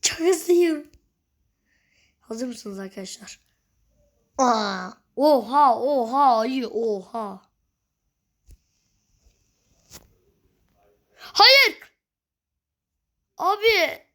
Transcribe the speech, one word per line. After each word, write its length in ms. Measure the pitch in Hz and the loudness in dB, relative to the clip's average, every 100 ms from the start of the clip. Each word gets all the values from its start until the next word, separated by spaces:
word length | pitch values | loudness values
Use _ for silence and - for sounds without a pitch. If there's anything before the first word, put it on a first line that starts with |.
Çok 180 | - - | -6 -2
hızlıyım. 720 | 330 349 339 349 349 302 - _ _ _ _ _ _ _ _ _ _ _ _ _ | -2 -2 0 0 0 -2 -10 _ _ _ _ _ _ _ _ _ _ _ _ _
Hazır 260 | _ 226 254 | _ -10 -10
mısınız 320 | 226 208 196 | -10 -14 -14
arkadaşlar? 680 | 190 196 185 - 208 - _ _ _ _ _ _ _ _ _ - | -14 -14 -16 -16 -20 -20 _ _ _ _ _ _ _ _ _ -2
Aa, 540 | 254 226 208 190 185 - _ - | 0 2 -2 -6 -10 -16 _ 0
oha, 640 | 294 285 214 269 285 226 | 2 2 2 2 2 2
oha, 600 | 247 285 226 262 285 226 | 0 -2 -2 2 2 2
ayı, 280 | 233 262 240 | 0 -4 -4
oha. 760 | 214 226 202 180 233 208 190 _ _ _ _ _ _ _ _ _ _ _ - _ _ _ _ _ _ _ _ _ _ _ _ _ - _ _ _ _ _ _ _ _ _ _ _ _ | -4 -4 -4 -8 -10 -10 -12 _ _ _ _ _ _ _ _ _ _ _ -20 _ _ _ _ _ _ _ _ _ _ _ _ _ -20 _ _ _ _ _ _ _ _ _ _ _ _
Hayır. 640 | - - 480 539 508 311 - _ _ _ _ _ _ _ _ _ _ _ _ _ _ _ | -12 4 6 8 4 0 -20 _ _ _ _ _ _ _ _ _ _ _ _ _ _ _
Abi. 680 | 349 415 427 415 311 185 _ | -4 0 0 0 0 -4 _